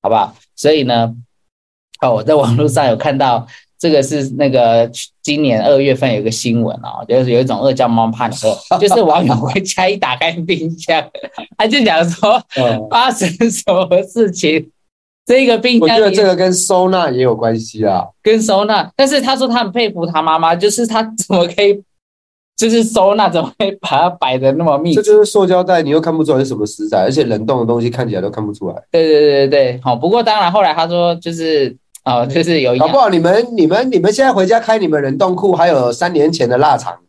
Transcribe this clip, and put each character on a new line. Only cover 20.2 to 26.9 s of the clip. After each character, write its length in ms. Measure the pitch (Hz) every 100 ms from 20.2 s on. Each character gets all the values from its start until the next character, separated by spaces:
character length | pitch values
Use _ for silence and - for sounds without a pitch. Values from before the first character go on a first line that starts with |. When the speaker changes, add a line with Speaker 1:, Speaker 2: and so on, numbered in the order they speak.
Speaker 1:
妈 160 | 160 160
妈， 180 | 165
就 140 | 175 208
是 160 | 233
他 160 | 226 226
怎 320 | 220 - -
么 100 | 185 175
可 160 | 175
以， 180 | 202 202 _ _ _ _ _ _ _ -
就 120 | 226
是 140 | 226
收 320 | 226 226 190
纳 140 | 208 196
怎 120 | 165
么 100 | 135 _
可 80 |
以 60 | 196 202
把 80 | -
它 200 | 139 175
摆 280 | 175 135 131
得 140 | 135
那 100 | 143
么 140 | 170 143
密 140 | 170
集？ 60 | 160
Speaker 2:
这 40 |
就 160 | 208 214
是 80 |
塑 200 | 208 208
胶 180 | 190 180
袋， 180 | 185 175
你 80 | 143
又 100 | 156
看 160 | 160
不 80 | 160
出 100 | 147
来 60 | 135
是 60 |
什 100 | 135
么 100 | 110
食 220 | 104 -
材， 160 | -